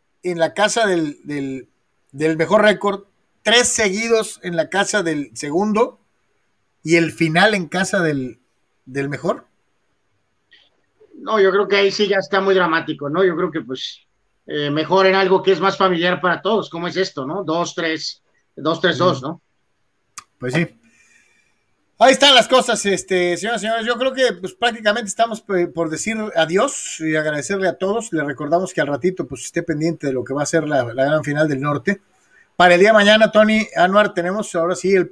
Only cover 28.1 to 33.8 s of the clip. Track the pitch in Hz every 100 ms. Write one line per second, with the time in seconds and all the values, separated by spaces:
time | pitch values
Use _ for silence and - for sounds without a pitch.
28.1 | 160 143 131 147 170 185 - 143 139 170
29.1 | 185 139 127 - 170 170 147 165 160 143
30.1 | 127 113 139 143 165 151 143 117 120 139
31.1 | 156 143 147 156 135 147 143 196 202 _
32.1 | _ _ _ _ - 180 175 208 214 202
33.1 | 220 220 214 214 220 208 165